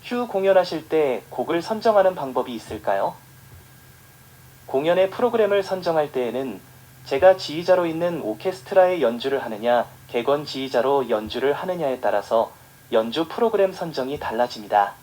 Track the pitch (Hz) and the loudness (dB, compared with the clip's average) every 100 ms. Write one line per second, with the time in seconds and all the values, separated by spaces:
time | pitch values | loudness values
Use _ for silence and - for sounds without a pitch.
0 | - 247 240 196 196 185 180 165 - 160 | -6 -6 -2 0 6 6 4 -4 0 2
1 | 143 117 - - 156 170 170 220 226 208 | 2 0 -6 -8 -2 -2 -2 0 4 6
2 | 190 175 139 127 127 113 - 110 - 98 | 4 2 -4 -4 -4 -8 -10 -6 -2 0
3 | 143 - - - - - - - - - | -2 -6 -20 -20 -20 -20 -20 -20 -20 -20
4 | - - - - - - - 131 156 175 | -20 -20 -20 -20 -20 -20 -4 -2 2 2
5 | 190 - 240 233 202 202 196 190 175 160 | 2 0 0 2 2 2 0 -4 0 0
6 | 147 127 123 123 135 95 - - - - | 0 -2 -4 -4 -6 -10 -16 -20 -20 -20
7 | - 139 185 185 - 151 175 180 170 160 | -6 6 6 6 -2 -6 2 2 2 -2
8 | 175 165 214 220 190 180 - 190 180 180 | -4 -4 -6 -4 -6 -8 0 4 4 4
9 | 120 120 131 135 113 107 117 120 104 - | 0 0 -4 -4 -4 -4 0 0 0 -10
10 | - 120 120 143 147 135 131 131 127 139 | -6 -4 0 -2 -2 -8 -2 0 2 0
11 | 120 110 107 123 135 139 180 175 143 127 | 2 -2 -2 -2 -2 -2 -4 -4 -2 -2
12 | 107 101 - 113 107 - - - - 113 | 0 -2 0 0 0 -6 -20 -20 -2 0
13 | 117 123 160 - 233 208 190 180 170 151 | 0 -4 -4 0 0 2 0 0 -8 -6
14 | 131 147 - 113 120 113 104 104 101 - | -6 -6 -6 -2 -2 -4 0 2 2 -4